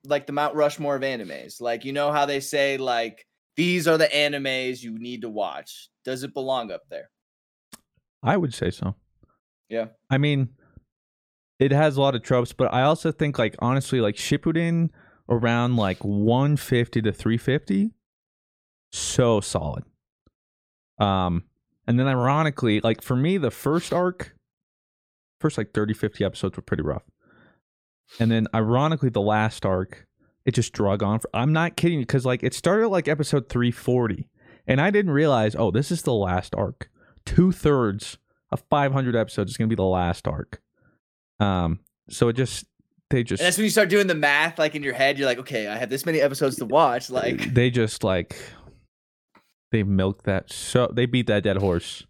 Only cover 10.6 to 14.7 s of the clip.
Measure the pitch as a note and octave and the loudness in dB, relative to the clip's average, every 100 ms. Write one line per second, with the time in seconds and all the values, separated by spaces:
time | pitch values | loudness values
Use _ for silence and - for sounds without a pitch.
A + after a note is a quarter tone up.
10.6 | _ - - _ _ _ _ _ _ - | _ -20 -20 _ _ _ _ _ _ -2
11.6 | C3+ C#3 D#3 C3+ C#3 B2 - B2+ B2 - | 2 4 2 2 0 0 0 0 0 0
12.6 | C3 B2+ C3+ D#3+ E3 D3 D3+ C#3 A2 - | 0 2 2 2 -2 -2 -2 0 -2 0
13.6 | A#2+ C3+ C3+ C3 G#2+ A2+ - C#3+ - D#3+ | 0 0 0 0 0 -2 -2 -2 0 0
14.6 | E3+ | 0